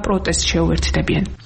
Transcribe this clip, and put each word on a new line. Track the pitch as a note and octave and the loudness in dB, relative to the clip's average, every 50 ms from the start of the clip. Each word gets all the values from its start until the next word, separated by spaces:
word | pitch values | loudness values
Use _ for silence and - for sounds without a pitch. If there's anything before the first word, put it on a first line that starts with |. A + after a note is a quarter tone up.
| G#3 | 0
პროტესტს | - G3+ F#3 F#3 - E3 - - - | 0 0 0 0 0 0 0 0 0
შეუერთდებიან. | - E3 E3 E3 E3 E3 - - - D#3+ - - F3 D#3+ G3 - - - - | 0 2 2 2 2 0 0 0 0 0 0 0 0 0 0 -2 -4 -10 -14